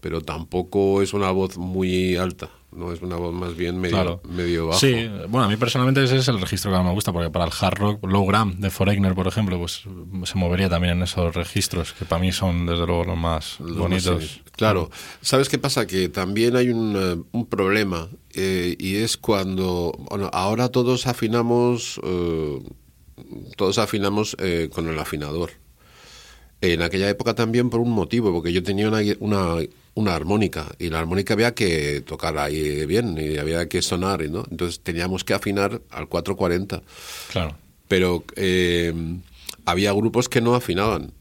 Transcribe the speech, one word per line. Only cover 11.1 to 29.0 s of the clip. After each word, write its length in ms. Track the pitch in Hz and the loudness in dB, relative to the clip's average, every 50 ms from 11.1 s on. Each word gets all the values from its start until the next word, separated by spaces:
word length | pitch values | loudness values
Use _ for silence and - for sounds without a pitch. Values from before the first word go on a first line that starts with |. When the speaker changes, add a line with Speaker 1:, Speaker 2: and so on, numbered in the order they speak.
| - - 90 85 80 | 0 0 0 0 0
Speaker 2:
registros, 580 | 90 85 - - 104 92 - - 90 80 - - | -2 -6 -2 -2 -2 0 0 -2 -4 -4 -4 -6
que 100 | - 90 | -10 -4
para 180 | - 82 85 90 | -2 0 2 2
mí 80 | 92 | 2
son, 360 | 87 - 98 92 85 85 87 | 0 2 0 0 2 2 0
desde 200 | 85 85 85 85 | 0 0 0 0
luego, 180 | 82 87 85 87 | 0 2 0 0
los 120 | 87 87 85 | 0 -2 -2
más 400 | 82 85 82 78 - - - - | 0 0 0 -2 -4 -8 -12 -12
Speaker 1:
Los 120 | 73 85 | -10 -8
más 60 | 85 | -4
Speaker 2:
bonitos. 460 | 80 87 90 92 92 90 90 87 85 78 | -2 0 2 2 2 2 2 0 0 -2
Speaker 1:
sí. 180 | 78 - - - - - | -6 -12 -16 -20 -20 -4
Claro. 360 | - 110 110 104 92 82 76 - - - - - - | 2 2 4 4 2 0 -2 -6 -16 -16 -16 -18 -8
¿Sabes 280 | - - - 131 139 139 | -4 2 2 4 4 2
qué 100 | - 131 | 0 -2
pasa? 260 | - 139 135 131 113 90 | -2 0 0 0 -2 0
Que 200 | 90 95 92 87 | 0 0 0 0
también 460 | - 101 92 92 101 110 113 120 120 | 0 -2 -4 -2 2 2 4 4 4
hay 140 | 127 123 123 | 4 4 4
un, 240 | 120 113 113 110 104 | 2 0 0 0 0
eh, 240 | 98 95 92 87 85 - - - | 2 2 0 0 -2 -4 -4 -4
un 140 | 120 117 | -4 -4
problema, 600 | - - 101 98 95 101 107 107 98 90 82 80 90 - - _ _ - | -2 0 0 2 4 4 2 2 0 -2 -4 -6 -8 -14 -18 _ _ -6
eh, 420 | - 95 95 95 92 87 90 82 - | -4 -2 0 0 0 0 -2 -2 -4
y 200 | - 95 98 104 | -4 -4 -2 0
es 180 | 113 117 - | 0 -2 -2
cuando, 760 | - - - 107 98 95 95 95 92 92 92 90 87 85 85 - - - - | -4 0 0 0 0 0 -2 -2 0 0 0 0 0 -2 -2 -4 -6 -10 -8
bueno, 220 | - 101 98 - - | -6 -6 -4 -2 -2
ahora 360 | 90 92 101 107 113 123 123 | 0 0 0 2 2 0 2
todos 400 | - 127 123 120 127 123 - 131 | 2 2 2 2 2 0 0 -2
afinamos, 920 | 120 - - 110 110 120 117 117 117 120 120 120 123 117 113 - - - - | -2 0 0 0 2 2 2 2 4 4 4 2 2 0 -4 -8 -10 -6 -4
eh, 560 | - 92 87 87 85 82 80 78 73 71 65 50 50 - - - - _ _ - - - - - - - - - - - | -2 -2 0 0 0 0 -2 -2 -2 -4 -6 -8 -12 -18 -20 -20 -20 _ _ -20 -20 -20 -20 -20 -16 -16 -16 -14 -16 -4
todos 220 | - 101 95 98 - | 0 0 2 2 2
afinamos, 580 | 107 104 - 104 98 101 101 104 107 104 - - | 0 0 0 0 0 0 0 0 -2 -2 -4 -4
eh, 300 | 95 95 87 85 82 73 - | -2 0 0 0 -2 -2 -4
con 160 | - 82 82 | -4 -4 -2
el 80 | 80 | -2
afinador. 540 | 78 76 - - 76 73 71 73 82 87 80 - - - - - _ - - - - - - - - - - - - - - _ _ - | -4 -4 -6 -6 -6 -6 -4 -4 -4 -4 -6 -8 -16 -20 -20 -20 _ -20 -20 -20 -20 -20 -20 -20 -20 -20 -20 -20 -20 -20 -20 _ _ 2
En 200 | 92 85 80 85 | 2 2 2 2
aquella 260 | 85 87 95 95 101 | 0 0 0 2 0
época 260 | 101 - - 117 110 | 0 0 0 -2 0
también 340 | 107 117 113 113 120 123 123 | 2 0 2 2 2 2 2
por 120 | 117 117 | 2 0
un 100 | 120 120 | 0 2
motivo, 420 | 117 107 87 - - 120 117 101 87 | 2 0 0 2 0 2 2 2 2
porque 200 | 85 78 85 87 | 2 0 0 0
yo 100 | 92 87 | 0 0
tenía 240 | 92 101 98 104 | 0 0 2 2
una, 140 | 107 110 110 | 2 2 2